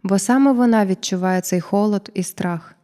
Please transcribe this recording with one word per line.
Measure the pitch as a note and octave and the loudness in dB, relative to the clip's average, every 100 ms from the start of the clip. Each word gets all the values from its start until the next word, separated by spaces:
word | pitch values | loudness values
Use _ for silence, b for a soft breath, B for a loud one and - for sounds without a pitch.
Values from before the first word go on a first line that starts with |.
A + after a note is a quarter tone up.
бо | F#3 G3 | 0 -2
саме | - B3+ C#4 | 2 4 4
вона | B3 B3 A3 G3+ | 4 2 2 2
відчуває | F#3 - F#3 F#3 F#3 | -2 -4 -4 -2 -2
цей | F3+ F3+ | -2 -4
холод | - G3+ G#3 G3+ G3+ | -2 0 0 -2 -6
і | - | -8
страх. | F3+ - F3+ E3+ - _ | -8 -6 -6 -6 -12 _